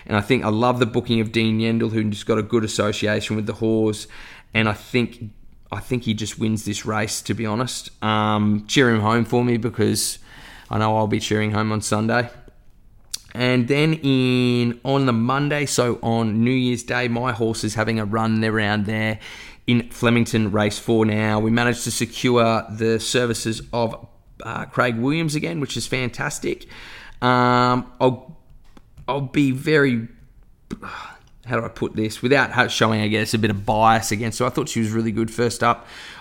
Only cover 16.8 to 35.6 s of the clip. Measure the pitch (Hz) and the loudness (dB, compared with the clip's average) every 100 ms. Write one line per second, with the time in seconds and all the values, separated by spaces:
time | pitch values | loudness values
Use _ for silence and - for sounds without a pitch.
16.8 | - 123 123 117 127 110 113 110 107 110 | -2 -2 0 -2 -2 0 -2 0 -4 -2
17.8 | 110 113 104 113 113 110 110 110 104 107 | 0 0 0 0 2 2 2 2 0 0
18.8 | 101 110 110 107 - - - - - 120 | 0 -2 -2 -4 -10 -18 -18 -8 0 0
19.8 | - - 117 120 110 113 107 104 104 - | 0 0 2 4 2 0 0 0 0 -2
20.8 | - 113 110 107 110 107 110 117 120 117 | 0 2 4 2 0 0 2 2 2 -2
21.8 | 117 - 117 - 131 120 113 110 - 107 | -4 -4 -6 -2 2 4 4 2 -2 -2
22.8 | 113 110 - 123 123 113 113 110 - 123 | 0 0 0 0 0 -2 -4 -6 -6 -4
23.8 | 113 - - - - - 113 117 - - | -2 -4 -16 -20 -20 -16 -10 -10 -6 0
24.8 | 123 113 131 160 160 147 165 165 135 120 | 0 2 0 0 0 -2 -4 -4 -6 -6
25.8 | - 131 123 - 143 - - - - - | -4 -4 -4 -4 -6 -4 -6 -6 -10 -20
26.8 | - - - - 123 123 123 123 123 123 | -18 -18 -18 -2 2 4 6 4 4 2
27.8 | 123 - 131 123 - - - - - - | -2 2 2 2 -10 -20 -20 -20 -20 -20
28.8 | - - - 139 131 147 139 131 151 151 | -20 -14 -6 -4 -2 2 2 0 2 4
29.8 | 139 117 117 - - - - - - - | 4 2 -4 -14 -20 -20 -20 -20 -14 -14
30.8 | - - - - - - 117 117 110 - | -12 -16 -16 -20 -20 -18 -4 -4 -4 -4
31.8 | 113 - 110 - 127 139 113 127 107 - | -4 -2 -4 -2 2 2 2 2 2 2
32.8 | 113 107 107 107 107 110 104 98 104 107 | 2 4 2 0 0 2 2 0 0 4
33.8 | 113 113 - 107 117 - 127 147 117 117 | 6 4 2 -4 -4 -2 -2 -2 -2 -2
34.8 | 107 113 113 110 113 - 120 - | 0 0 -2 0 -2 0 -2 2